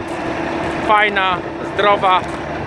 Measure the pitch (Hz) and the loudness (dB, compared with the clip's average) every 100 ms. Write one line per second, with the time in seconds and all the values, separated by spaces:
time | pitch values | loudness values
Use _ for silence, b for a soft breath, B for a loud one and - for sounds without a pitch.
0 | - - - - - - - - - 214 | -8 -6 -6 -4 -4 -4 -4 -2 2 4
1 | 208 202 190 180 - - - - 202 202 | 4 2 2 0 -4 -8 -6 0 4 4
2 | 196 185 - - - - | 4 2 2 -6 -6 -6